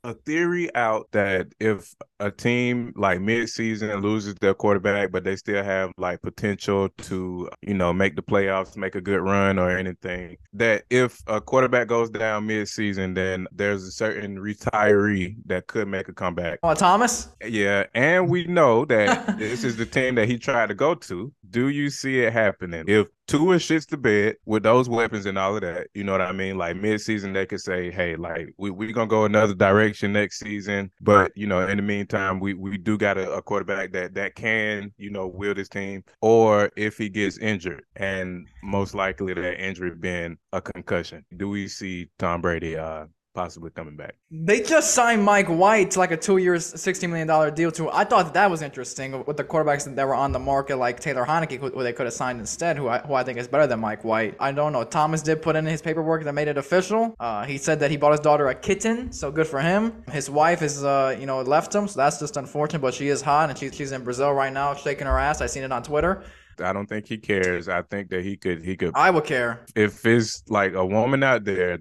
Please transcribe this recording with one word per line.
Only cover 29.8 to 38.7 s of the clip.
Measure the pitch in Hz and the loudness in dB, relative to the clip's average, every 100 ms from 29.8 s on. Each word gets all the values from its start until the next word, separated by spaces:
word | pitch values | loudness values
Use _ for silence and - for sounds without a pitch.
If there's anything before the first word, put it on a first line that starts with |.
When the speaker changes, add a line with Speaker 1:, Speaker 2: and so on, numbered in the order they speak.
| 107 104 101 | 4 0 -2
Speaker 1:
next | 104 101 - | 0 -2 -6
season." | 107 104 98 101 98 _ | -8 -8 -4 -4 -4 _
But, | 110 104 90 - | 2 4 2 -2
you | 104 | -2
know, | 92 92 | 0 0
in | 101 | -2
the | |
meantime, | 101 101 101 104 95 95 | -2 -4 -4 -4 -2 -2
we, | 98 | -4
we | 92 98 98 | -6 -8 -4
do | 87 104 | -2 0
got | 104 95 | 0 0
a, | 90 | -2
a | 78 | -6
quarterback | - 101 90 98 95 | -4 -6 -4 -6 -6
that, | 92 90 | -6 -6
that | 95 98 | -8 -8
can, | - 113 110 107 104 101 _ | -6 -2 -2 -2 -4 -10 _
you | 101 | -12
know, | 101 95 | -8 -8
wield | 90 101 98 | -6 -4 -4
his | 95 | -6
team. | 101 98 98 - _ | -8 -8 -10 -14 _
Or | 110 113 110 104 101 - | 4 6 8 6 2 0
if | 107 - | -4 -4
he | 107 | -6
gets | 101 98 - | -2 -2 -2
injured, | 110 101 87 69 _ - | -4 -4 -6 -10 _ -8
and | 98 95 92 90 - - | -6 -4 -6 -10 -14 -16
most | 101 | -4